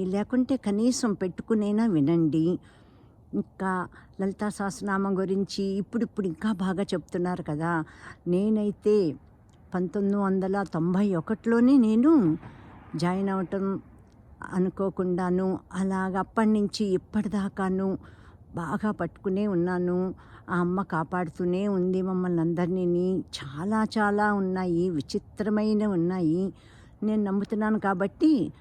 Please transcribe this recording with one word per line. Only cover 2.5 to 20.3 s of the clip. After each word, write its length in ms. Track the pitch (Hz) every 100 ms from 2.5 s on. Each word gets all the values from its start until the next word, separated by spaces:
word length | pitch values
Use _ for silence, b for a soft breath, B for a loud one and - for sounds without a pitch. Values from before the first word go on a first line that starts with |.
| 180 B B B B B B -
ఇంకా 400 | 202 - - 190 185 - B B -
లలితా 320 | 190 190 208
సహస్రనామం 640 | - 196 - 202 196 196 185
గురించి 460 | 190 190 190 - 196 196
ఇప్పుడిప్పుడు 500 | 185 233 233 - 190
ఇంకా 220 | 160 214
బాగా 300 | 190 190 185
చెప్తున్నారు 600 | 196 180 - 180 175 175
కదా. 300 | 165 147 165 165 151 B B B 170
నేనైతే 680 | 175 214 214 208 - 214 208 170 131 - - - - -
పంతొమ్మిది 480 | 185 180 208 196 202
వందల 460 | 196 190 185 202
తొంభై 420 | 196 170 170 185 208 175
ఒకటిలోనే 600 | 156 220 226 233 247 277
నేను 340 | 220 220 269 320 170 165 B B B B - 160
జాయిన్ 340 | 175 190 196
అవటం 360 | 190 170 196 196 190 - - - - - - -
అనుకోకుండాను, 960 | 185 185 - 196 - 185 180 180 180 190 185 -
అలాగ 400 | 185 190 190 190 190
అప్పటి 340 | 185 - 214
నుంచి 320 | 214 202 - 208
ఇప్పటిదాకాను 960 | 185 - 214 202 202 196 - 190 190 196 185 B B B B - -
బాగా 340 | 165 202 214
పట్టుకునే 540 | 202 170 - 202 190 208
ఉన్నాను. 500 | 180 175 180 180 180 185 - B